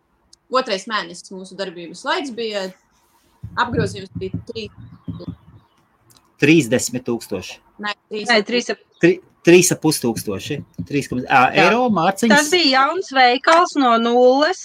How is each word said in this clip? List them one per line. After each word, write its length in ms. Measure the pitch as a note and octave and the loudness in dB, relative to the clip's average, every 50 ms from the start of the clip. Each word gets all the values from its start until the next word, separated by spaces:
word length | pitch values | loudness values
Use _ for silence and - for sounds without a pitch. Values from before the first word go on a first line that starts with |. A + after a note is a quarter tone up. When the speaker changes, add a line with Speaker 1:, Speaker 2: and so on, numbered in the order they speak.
| _ _ _ _ _ _ _ _ _ | _ _ _ _ _ _ _ _ _
Speaker 1:
Otrais 400 | - A#3 B3+ B3+ B3 G3+ F#3+ - | -4 -2 -2 -2 -2 -4 -6 -6
mēnesis 440 | A#3+ A3 G3+ F3 E3+ F3+ - - - | -6 -6 -6 -6 -8 -14 -18 -18 -18
mūsu 260 | G3 F#3 F#3+ F#3+ F#3+ | -16 -16 -16 -16 -10
darbības 480 | F3+ G3 F#3 E3 F3 E3+ D#3+ F3+ - - | -10 -10 -10 -10 -14 -16 -16 -16 -10 -6
laiks 260 | C4+ D#4+ F#4 D4 C#4 | -4 -4 -4 -4 -8
bija, 380 | A3 A#3 A#3 A3 G#3 G3+ F#3+ F#3+ F#3 _ _ _ _ _ _ _ _ _ _ _ _ _ | -8 -8 -8 -6 -6 -8 -8 -8 -12 _ _ _ _ _ _ _ _ _ _ _ _ _
apgrozījums 680 | - - - - C4 B3 A#3+ A#3+ - - - G3+ F#3+ F#3+ | -18 -12 -6 -4 -4 -2 -2 -4 -4 -4 -6 -10 -14 -12
bija 260 | - - F#3+ F#3+ - - | -12 -10 -10 -8 -10 -10
trīs. 320 | - - A#3 A3+ G#3 G3+ _ - - - - - - - - - F3 - - _ _ _ - - _ _ _ _ _ _ _ _ _ _ _ _ _ _ _ | -12 -10 -12 -12 -12 -14 _ -20 -20 -20 -20 -20 -16 -14 -14 -14 -14 -16 -16 _ _ _ -20 -20 _ _ _ _ _ _ _ _ _ _ _ _ _ _ _
Speaker 2:
Trīsdesmit 680 | - D3 C#3+ E3 E3+ C3 A2 B2 A#2+ - - - B2 | 0 2 4 4 4 4 2 0 -2 -2 -4 -8 -8
tūkstoši. 540 | - - A#2+ A2 - - G#2 F#2 F#2+ - - - _ _ _ | -6 -6 -6 -6 -6 -8 -10 -10 -10 -12 -18 -20 _ _ _
Speaker 1:
Nē, 180 | - G#3 G#3 G3+ _ | -10 -8 -8 -8 _
trīs. 260 | _ - G#3 G#3+ G#3 A#3+ | _ -12 -10 -8 -2 0
Speaker 3:
Nē, 80 | A#3 A3 | 0 0
trīs 260 | G3+ - A#3 A#3+ A#3 - | 0 0 -4 -4 -4 -4
ap- 120 | G#3+ _ _ _ _ | -8 _ _ _ _
Speaker 2:
Tri-, 240 | - - E3+ F#3 - - _ _ _ | 2 2 2 2 2 -4 _ _ _
trīs 320 | - E3+ F3 F#3 E3+ - | 4 6 6 6 6 4
ap 80 | D#3+ - | 0 -2
pus 160 | - D#3 D3+ - | -2 -2 -2 -2
tūkstoši. 600 | - A#2+ A2 - - G#2+ G2 F#2 - - D3 C#3+ - _ _ - | -2 -4 -4 -4 -6 -8 -8 -8 -8 -8 -10 -10 -12 _ _ -14
Trīs 280 | - - C#3+ C#3+ C3 - | -12 -6 -6 -6 -6 -6
ā, 100 | B2+ B2+ | -8 -8
Speaker 3:
Jā. 300 | C3 - C#3+ B2 B2 C3+ - D3 | -2 2 4 4 4 4 4 4
Speaker 2:
eiro 280 | D#3+ F3+ G#3+ A#3+ B3+ B3 | 2 4 2 2 0 0
mārciņas. 420 | G#3 E3+ D#3+ F#3+ F#3+ - A#3+ A#3 | 0 2 0 0 0 0 2 2
Speaker 3:
Tas 200 | C#4 D4 D4+ D4+ | 4 4 2 2
bija 180 | F4+ F4+ D#4+ C4+ | 0 2 2 2
jauns 380 | C4 C4 C4+ D4 E4+ F#4 F#4+ - | 2 2 2 0 -2 -4 -6 -4
veikals 640 | C4+ C4 B3+ A#3+ B3 C4 - E4 E4 E4+ - - - | 2 4 4 4 4 2 2 4 4 4 4 2 0
no 220 | D4 C4+ A#3+ A3+ | 0 2 2 2
nulles, 640 | A3+ A#3 A#3 A#3+ B3 B3 B3+ B3+ C#4 D4 E4 F#4 - - | 2 2 2 4 6 6 6 6 4 2 0 -2 -4 -8